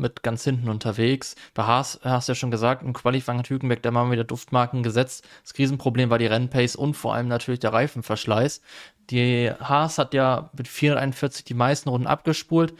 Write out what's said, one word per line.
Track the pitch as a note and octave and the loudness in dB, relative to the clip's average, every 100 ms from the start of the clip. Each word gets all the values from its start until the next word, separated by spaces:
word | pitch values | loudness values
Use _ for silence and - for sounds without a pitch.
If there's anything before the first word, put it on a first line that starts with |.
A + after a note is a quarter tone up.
mit | B2 - | -4 -4
ganz | A#2+ A2+ | -4 -2
hinten | C#3 B2+ A#2 | 0 0 0
unterwegs. | G#2+ A#2 G#2+ A#2 C3+ - - - | -2 -2 0 2 0 -4 -16 -10
Bei | - | -2
Haas | G#2+ B2 C3+ - | 2 2 0 -6
hast | B2+ B2+ B2+ | -2 0 0
du | |
ja | |
schon | A#2+ B2+ | -4 -2
gesagt, | A2+ A#2 C3+ | 0 0 0
im | C3 | -4
Qualifying | A#2+ A#2+ C3 B2 B2 | -4 -2 0 -2 -4
hat | A#2+ | -2
Hülkenberg | C3+ C3 A#2 | -2 0 0
da | A#2+ | 0
mal | A#2+ B2 | 2 2
wieder | A#2+ | 0
Duftmarken | A2+ B2 - B2+ A#2+ B2+ | -2 -6 -2 0 2 0
gesetzt. | A#2 A#2 C3 - - - | 0 0 0 -4 -18 -20
Das | - - | -10 0
Riesenproblem | C3+ C3+ C3+ A#2+ B2 | 0 0 0 2 2
war | A#2 | 2
die | A2+ | 4
Rennpace | A2+ B2 B2+ B2 | 2 0 0 0
und | - D3 | 0 -4
vor | D3 - | -2 -2
allem | A2+ B2 | -2 0
natürlich | A#2+ - B2 | -2 -2 -2
der | A2 | 0
Reifenverschleiß. | A2+ C#3+ A#2+ - G#2+ - G#2+ C#3+ - - - - _ - | 2 0 -2 -6 -4 0 2 2 -2 -14 -20 -20 _ -4
Die | B2 B2 A#2+ A#2 - | 0 2 2 0 -2
Haas | C3 C#3+ D#3+ - | 0 0 2 0
hat | C3+ | 0
ja | C3+ C3 B2+ - - | 2 2 0 -4 -10
mit | A#2+ | -10
vierhunderteinundvierzig | - D3 C#3 C3+ - C#3+ - | 0 2 2 0 -2 -4 -6
die | - | -6
meisten | B2 B2 C#3+ C#3 | 0 2 2 0
Runden | B2 B2 | 0 0
abgespult. | C#3+ E3 D3+ - E3 E3 | 0 0 -2 2 2 2